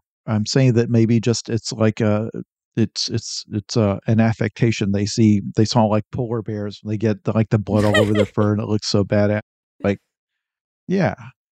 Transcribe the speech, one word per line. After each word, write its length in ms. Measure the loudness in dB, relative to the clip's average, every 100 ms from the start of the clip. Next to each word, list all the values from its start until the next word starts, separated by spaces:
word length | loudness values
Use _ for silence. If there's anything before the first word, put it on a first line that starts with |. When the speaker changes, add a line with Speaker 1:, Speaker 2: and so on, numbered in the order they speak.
| _ _ -4
Speaker 1:
I'm 200 | -2 0
saying 260 | 2 4
that 160 | 4 2
maybe 320 | 2 4 2
just 300 | 0 -2 -2
it's 200 | -6 -4
like 300 | 0 0 2
a, 300 | 0 0 -2 -10 -14 _ _ -2
it's, 340 | -2 -2 -6
it's, 340 | -6 -6 -12 -8
it's 240 | -10 -4 0
a, 240 | 0 0 0
an 140 | 2
affectation. 720 | 2 0 -4 0 -2 0 -2
They 120 | -2
see, 380 | -2 2 4 4 0 0
they 100 | 2
saw, 180 | 2
like, 200 | 2 0 -4
polar 300 | -6 -6 -6
bears, 400 | -6 -8 -8 -10
they 140 | -8 -2
get 280 | -2 -2
the, 80 | -2
like, 180 | -2 2
the 80 | 0
blood 260 | 0 2
all 120 | 2 2
over 160 | 2
their 100 | 2 0
Speaker 2:
<laughs> 80 |
Speaker 1:
fur 180 | 0 0
and 100 | 0
it 60 | 0
looks 200 | -2 0
so 160 | 0
bad. 260 | 2 2 0
At, 140 | -2 -6 _ _ _
like, 160 | -4 -4 _ _ _ _ _ _ _ _ -6
yeah. 280 | -2 -2 -4 -14 -20 _ _